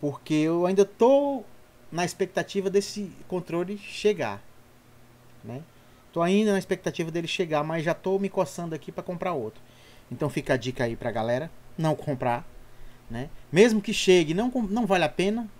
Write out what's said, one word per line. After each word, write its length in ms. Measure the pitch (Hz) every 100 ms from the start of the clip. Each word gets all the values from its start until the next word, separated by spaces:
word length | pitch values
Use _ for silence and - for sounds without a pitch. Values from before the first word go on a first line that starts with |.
porque 340 | 147 139 -
eu 320 | 156 156 170 180
ainda 180 | 190
tô 600 | 196 - 233 277 285 277 208 - - - -
na 140 | 160 175
expectativa 640 | - 185 - 165 196 190
desse 420 | 196 202 - 202 - -
controle 480 | 185 170 170 180 202
chegar, 640 | - - 208 196 120 101 - - - - - - - - - -
né? 180 | 113 123 160 - - - -
Tô 120 | -
ainda 300 | 170 196 214
na 60 | 196
expectativa 520 | 185 185 - - 165
dele 180 | 160 170
chegar, 340 | - 175 151
mas 220 | 151 165
já 80 | 156
tô 260 | 160 - 196
me 120 | 196
coçando 440 | - 180 - 170
aqui 160 | 160 -
pra 120 | 185
comprar 320 | 170 175 190
outro. 280 | 160 110 - - - - - -
Então 200 | 127 151
fica 240 | 143 135
a 20 | 131
dica 280 | 117 123
aí 120 | 120 113
pra 140 | -
galera, 400 | - 113 123 160 - - -
não 180 | 160
comprar, 520 | 147 - 135 131 120 - - - - - - -
né? 180 | 117 135 - -
Mesmo 280 | 151 233 220
que 120 | 202
chegue, 400 | 208 - 180 156
não 180 | 165 240
com-, 120 | 247
não 240 | 214 208 214
vale 180 | 190
a 40 | 156
pena. 380 | - 190 220 220 -